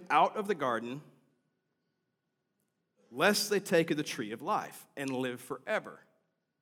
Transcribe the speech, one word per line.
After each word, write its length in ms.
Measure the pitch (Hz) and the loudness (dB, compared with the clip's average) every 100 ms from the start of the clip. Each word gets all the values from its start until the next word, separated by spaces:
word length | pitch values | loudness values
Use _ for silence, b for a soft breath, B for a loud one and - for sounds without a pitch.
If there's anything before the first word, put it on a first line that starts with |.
| - | 2
out 260 | 147 190 214 | 4 4 2
of 100 | 202 | -2
the 60 | |
garden, 480 | 180 135 113 117 139 - _ _ _ _ _ _ _ _ _ _ _ _ _ _ _ _ _ _ _ _ | 0 0 0 -2 -8 -12 _ _ _ _ _ _ _ _ _ _ _ _ _ _ _ _ _ _ _ _
lest 400 | 120 185 202 - | 2 4 4 2
they 100 | 202 | 0
take 300 | 190 175 165 | 4 4 4
of 80 | 151 | 2
the 40 | |
tree 300 | 147 - 107 | -2 -4 -6
of 80 | 113 | -6
life 460 | 156 202 76 - - - | -2 -2 -2 -10 -16 -8
and 140 | 139 | -4
live 320 | 127 127 123 | -2 -2 -4
forever. 580 | - 131 - 214 107 - - _ _ _ _ _ | -8 -10 -4 -4 -4 -12 -20 _ _ _ _ _